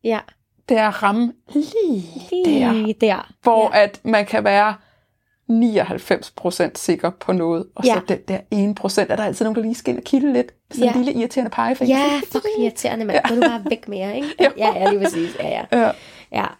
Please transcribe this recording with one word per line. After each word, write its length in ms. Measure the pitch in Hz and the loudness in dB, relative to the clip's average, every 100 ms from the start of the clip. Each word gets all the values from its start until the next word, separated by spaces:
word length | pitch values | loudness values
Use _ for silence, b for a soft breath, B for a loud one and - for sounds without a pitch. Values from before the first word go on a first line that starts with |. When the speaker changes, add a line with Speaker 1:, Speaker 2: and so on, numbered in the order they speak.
Speaker 1:
Ja. 160 | 226 220 - _ _ _ - | -2 -4 -6 _ _ _ 0
Speaker 2:
Det 80 | 226 | 2
er 100 | 214 | 2
at 160 | - | 2
ramme 300 | 202 214 240 - _ | 0 2 0 -4 _
lige 500 | 294 302 440 381 214 165 262 - 359 349 | -4 -2 0 0 0 -4 -14 -6 0 2
Speaker 1:
Lige 480 | 285 247 226 214 | 2 2 2 0
Speaker 2:
der, 0 | 214 | 0
Speaker 1:
der. 300 | 220 - - - | 0 0 -4 -2
Speaker 2:
hvor 280 | - 226 220 214 | 2 4 4 4
Speaker 1:
Ja. 80 | |
Speaker 2:
at 160 | 208 202 | 4 2
man 220 | 208 220 208 | 0 0 2
kan 180 | 220 | 0
være 320 | 208 196 208 202 _ _ _ _ _ _ - | 4 4 2 0 _ _ _ _ _ _ 0
nioghalvfems 840 | 226 233 208 175 180 - 185 - | 2 4 2 0 -4 -2 -4 -4
procent 460 | - 180 175 175 - | -8 -6 -2 -4 -2
sikker 320 | - 165 165 | -2 -2 -2
på 220 | 190 - | -6 -4
noget, 340 | 185 165 165 - - | -2 0 -2 -6 -2
og 100 | 254 | 0
Speaker 1:
Ja. 80 | |
Speaker 2:
så 80 | 214 - | 0 0
den 120 | 190 - | -6 -4
der 120 | 190 - | -8 -4
ene 240 | 208 202 202 | -2 0 -2
procent, 360 | 196 196 196 | -2 -2 0
er 40 | - | -2
der 80 | |
altid 220 | 208 - 220 | -2 -2 -2
nogen, 100 | 220 | 0
der 60 | |
lige 140 | 220 240 | -4 -4
skal 140 | - | -4
ind 40 | 247 | -6
og 60 | |
kilde 300 | - 269 285 | 0 0 2
lidt. 180 | 247 247 _ _ | 0 -2 _ _
Sådan 140 | - 240 | 0 2
Speaker 1:
Ja. 80 | |
Speaker 2:
en 100 | 247 | 2
lille 160 | 247 - | 0 -2
irriterende 320 | 233 - 240 | -2 -2 -4
pegefinger. 460 | - 233 262 254 262 | -2 -2 0 2 2
Speaker 1:
Ja, 240 | 285 285 - | 2 0 -4
fuck 140 | 440 427 427 | -4 -4 -2
irriterende, 460 | 233 - - 226 214 | -2 -2 -6 -4 -2
mand. 140 | - - | 0 0
Speaker 2:
Ja. 40 | |
Speaker 1:
Gå 60 | 233 | 2
nu 60 | |
bare 220 | 302 233 196 | 2 0 -4
væk 180 | 226 - | -6 -6
med 100 | 202 | -8
jer, 140 | 190 | -6
ikke? 160 | 220 285 330 | -6 -8 0
Speaker 2:
<laughs> 60 | 320 | 0
Jo. 40 | - | 2
Speaker 1:
Ja, 160 | 214 - | -2 2
ja, 140 | 196 | 0
lige 140 | 202 | 2
præcis. 320 | 196 165 170 - | 0 -2 -6 -6
Ja, 80 | - - - | -6 -6 -2
ja. 80 | 240 226 | 2 2
Speaker 2:
Ja. 60 | - B B B | -2 B B B
Speaker 1:
Ja. 140 | - 196 | -6 -6